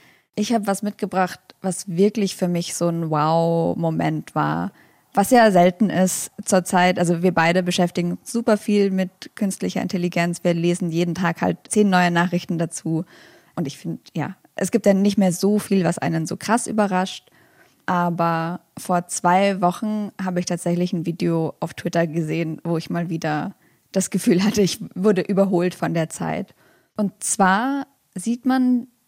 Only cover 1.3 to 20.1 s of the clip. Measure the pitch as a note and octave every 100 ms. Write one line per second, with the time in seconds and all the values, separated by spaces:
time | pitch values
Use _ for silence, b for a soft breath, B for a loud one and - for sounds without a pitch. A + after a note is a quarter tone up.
1.3 | - - _ F#3+ F3 - E3 G3+ A3 G3
2.3 | - F3+ F3 E3+ - F3 E3 D#3+ D3+ D3+
3.3 | E3 E3 E3 E3 - E3 D#3+ D#3+ D#3 -
4.3 | - D3+ D#3+ F3+ b b b b - G3
5.3 | B3 A3 F#3 F3+ F3 G#3 G2+ F#3 - -
6.3 | - - F#3 F3+ F#3 F3+ F#3 E3+ E3+ F3+
7.3 | E3+ E3 F3 F3+ F3 F3 - F3 F3+ -
8.3 | A#3 A#3 G#3+ - G#3 G3 F#3+ F#3 - -
9.3 | - G3 - F#3 F#3 F#3 F#3 F3 F3 F3
10.3 | E3 F3 E3+ E3+ F3+ F3 D#3+ F3 E3+ F#3
11.3 | E3 F#3 F3 - - G#3 F#3 F3+ E3+ F3
12.3 | F3 - E3 E3 - D#3+ D#3+ D#3+ B B
13.3 | B B - D3 - F3 D#3+ - - D3
14.3 | F#3+ _ - F#3+ - G3+ G3 G3+ G3 F#3+
15.3 | E3+ G3 G#3 - G3 E3+ F3 E3 E3 D#3+
16.3 | - - A3+ - A3 G3+ F#3 F#3 - -
17.3 | b b b b b - F3+ F3 E3+ E3+
18.3 | E3 E3 F3 - - - F3 F3 - F3
19.3 | F#3 G3+ F#3+ F3+ F3+ G#3+ G#3+ G#3